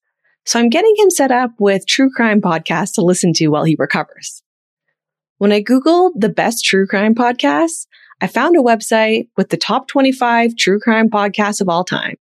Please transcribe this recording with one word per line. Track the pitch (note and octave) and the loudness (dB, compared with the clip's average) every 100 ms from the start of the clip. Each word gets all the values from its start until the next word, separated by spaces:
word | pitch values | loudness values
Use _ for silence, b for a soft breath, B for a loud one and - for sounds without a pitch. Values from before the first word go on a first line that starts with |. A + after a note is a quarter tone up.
| _ _ _ _ | _ _ _ _
So | - A#3 | -4 0
I'm | A#3 | 0
getting | D4 A4 G#4+ | 2 2 4
him | G4+ | 2
set | F#4 C4+ | 2 2
up | B3 B3 A#3 | 0 -2 -2
with | G3+ G3 - | 0 0 -2
true | - C4+ | 0 0
crime | C4 A#3 G#3+ | 0 0 2
podcasts | F#3+ D#3+ - E3 F3+ | 0 -2 -4 -4 -4
to | - | -2
listen | F3 F3+ F3+ | 0 2 0
to | D#3+ D#3 | 0 0
while | D3+ | 0
he | D#3 D3+ | 0 0
recovers. | C#3+ - D3 - - - _ _ _ _ _ _ _ _ _ - | -2 -4 -6 -12 -20 -20 _ _ _ _ _ _ _ _ _ -2
When | G3+ | 0
I | G#3 | 0
Googled | G#3 C4 D#4+ F4 F#4 D4 | 2 0 2 4 2 0
the | G#3 | -2
best | E3+ F3 A#3 | 0 -2 -2
true | - F#3+ | -2 0
crime | F#3+ G3+ G#3+ | 0 0 0
podcasts, | A#3 A#3+ B3 C#4+ D4 E4 - - b b b | 2 0 0 0 0 -2 -4 -16 b b b
I | F#3+ | -6
found | A3+ D4 F4 | -2 2 4
a | |
website | A#3+ A3 - A3 A3 A3 A#3 - | 2 0 0 0 0 0 -2 -4
with | F#3+ | -4
the | - | -4
top | - A#3+ B3+ | -2 -4 -2
twenty-five | C#4 C4+ C4 A#3+ A#3 A#3 A#3 | 0 0 0 0 2 0 -2
true | - G#3 | -2 0
crime | A3+ A3 A3 | 0 2 2
podcasts | G#3 G3+ G3 G#3 G#3 | 0 -2 -2 -4 -2
of | F#3 | -2
all | E3+ | -2
time. | F3+ D3 - - | -2 -6 -8 -12